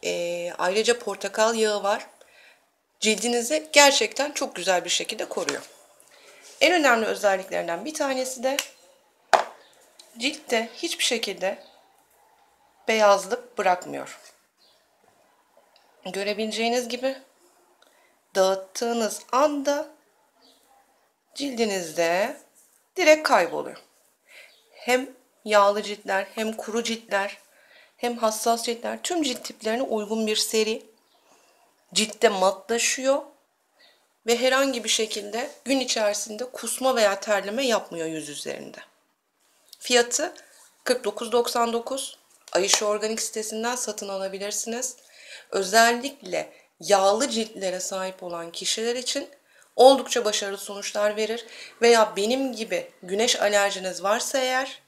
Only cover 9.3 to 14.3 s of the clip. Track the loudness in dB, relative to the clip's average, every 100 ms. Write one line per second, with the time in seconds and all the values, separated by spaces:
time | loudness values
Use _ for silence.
9.3 | 0 0 -8 -20 _ _ _ -20 -6 -4
10.3 | -4 -2 -2 -2 -6 -8 -2 -2 -2 -4
11.3 | -4 -4 -4 -12 _ _ _ _ _ _
12.3 | _ _ _ _ _ -2 4 6 6 2
13.3 | -8 -8 -2 2 2 -2 -10 -10 -14 -20